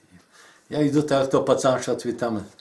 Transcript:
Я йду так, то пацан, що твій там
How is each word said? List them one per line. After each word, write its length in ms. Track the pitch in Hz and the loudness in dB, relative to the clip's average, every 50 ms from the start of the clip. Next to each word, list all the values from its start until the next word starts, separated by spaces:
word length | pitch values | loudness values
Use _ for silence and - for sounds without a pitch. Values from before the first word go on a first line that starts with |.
| _ _ - 87 _ _ _ - - - - _ _ _ | _ _ -20 -20 _ _ _ -20 -20 -20 -20 _ _ _
Я 80 | 113 147 | -2 0
йду 240 | 151 139 131 151 147 | 0 2 2 2 2
так, 280 | - 139 135 135 135 | 2 0 0 0 2
то 140 | - 135 131 | 2 0 2
пацан, 380 | - 131 127 - 135 127 123 - | 2 2 2 2 2 0 0 0
що 120 | - 120 | -4 -4
твій 180 | - - 120 110 | -4 -4 -6 -6
там 320 | - 123 120 110 104 98 - - - | -4 -4 -4 -4 -4 -6 -10 -16 -20